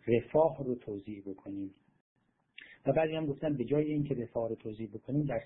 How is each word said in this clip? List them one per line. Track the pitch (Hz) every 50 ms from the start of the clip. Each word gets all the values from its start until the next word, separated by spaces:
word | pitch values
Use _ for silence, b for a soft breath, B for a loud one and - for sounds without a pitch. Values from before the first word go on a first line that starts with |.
| -
رفاه | 113 120 117 - - - 151 160 156 - - 135
رو | 127 123
توزیع | 120 - 113 104 101 - 107 107 98 98
بکنیم. | 98 95 - - 101 98 98 98 98 - _ _ _ _ _ _ _ _ _ _ _ _ _ _ _ _ B B B B B _
و | 139
بعضی | 135 156 160 156 160
هم | 160 160
گفتن | 147 135 - 160 151 147
به | 123 117
جای | 110 139 151 156 151
اینکه | 151 147 143 147 131
رفاه | 120 117 - - 120 117 110
رو | 113
توزیع | - - 113 107 107 113 104
بکنیم | 107 107 - - 131 147
در | 151 135 117 113 -